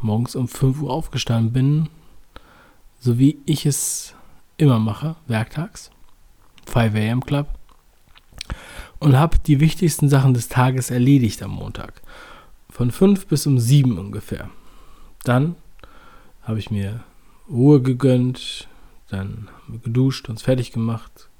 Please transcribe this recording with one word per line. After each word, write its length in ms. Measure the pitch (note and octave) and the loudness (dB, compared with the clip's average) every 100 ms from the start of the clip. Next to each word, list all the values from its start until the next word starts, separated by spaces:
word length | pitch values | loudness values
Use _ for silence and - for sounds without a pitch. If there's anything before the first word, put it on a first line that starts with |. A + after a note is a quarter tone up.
morgens 320 | A2 G#2+ B2 | -4 -2 -4
um 140 | C3 B2 | -4 -8
fünf 340 | - C3+ C3+ | 0 0 0
Uhr 80 | B2 | -4
aufgestanden 640 | C3+ - B2+ - A#2 A2+ | -6 -6 -8 -2 0 0
bin, 360 | B2+ C3+ D3+ D#3 - - - - - - _ _ _ - _ | 0 0 0 -2 -8 -20 -20 -20 -20 -20 _ _ _ -20 _
so 200 | A#2+ A#2+ | -2 4
wie 200 | C#3 D3+ - | 2 2 -4
ich 180 | D#3 | -2
es 500 | D3+ C#3 - - - - - - - - | -2 -2 -6 -8 -12 -20 -20 -20 -20 0
immer 240 | D3+ A#2 | 2 4
mache, 340 | A2 G2+ D#3 D#3+ - | 0 -4 -6 -8 -6
werktags, 640 | A2+ A2 - D#3+ - - _ - - _ _ _ - - | -4 -4 -8 -10 -12 -20 _ -20 -20 _ _ _ -20 -4
five 280 | B2+ A2+ | 0 2
A 40 | G#2+ | 0
M 260 | G#2+ B2 | -2 -2
Club, 240 | - C#3+ D3 - - - _ _ _ - _ - - - - - - - | -2 -4 -4 -10 -14 -20 _ _ _ -20 _ -20 -12 -12 -12 -20 -20 -2
und 180 | D#3 C3 | 4 4
hab 260 | D#3+ - | 6 2
die 160 | - C#3 | 4 4
wichtigsten 480 | D#3 - E3+ - C#3+ | 4 2 -2 0 2
Sachen 260 | C#3 C3 | 4 4
des 140 | B2 - | 2 0
Tages 420 | C3 B2+ C3 A#2+ | 0 0 0 -2
erledigt 540 | B2 B2 C#3+ A2+ - | 0 4 4 4 -2
am 80 | G2 | -10
Montag. 500 | F#2+ G2 - - - - - - - - - _ | -10 -10 -12 -14 -16 -20 -20 -20 -20 -20 -20 _
Von 220 | - B2 | -4 -4
fünf 380 | - F#3+ G3 - | 2 4 4 0
bis 180 | D3+ D3+ | -2 2
um 140 | C3 | 2
sieben 380 | A#2 C#3+ B2+ F#2+ | 4 4 4 0
ungefähr. 520 | G2+ G#2 - - - - - - - - - - | -6 -10 -10 -10 -12 -16 -20 -20 -20 -20 -20 -8
Dann 320 | - B2 D#3 E3+ - - - - - - - - | 0 0 0 -4 -14 -20 -20 -20 -20 -20 -20 -16
hab 140 | - A2 | -8 -6
ich 140 | - | -4
mir 340 | G#2 G2 A#2 - - - - - | -6 -6 -8 -14 -20 -20 -20 -10
Ruhe 320 | B2+ C3+ D3 | 2 4 6
gegönnt, 880 | B2+ B2 C3+ B2+ B2+ B2+ - - - - - - - | 4 0 2 2 0 -4 -10 -14 -16 -20 -20 -20 -12
dann 400 | G2 F#2+ A2 G2+ | -10 -10 -12 -16
haben 200 | - - | -20 -18
wir 60 | A2+ | -12
geduscht, 500 | A#2 A#2+ C3+ C3 - | -6 0 0 -2 -10
uns 100 | A2+ | -8
fertig 320 | - C3 A#2 | -2 -2 -2
gemacht, 560 | A2+ A2+ A2 - - - - | -4 -4 -4 -10 -20 -20 -20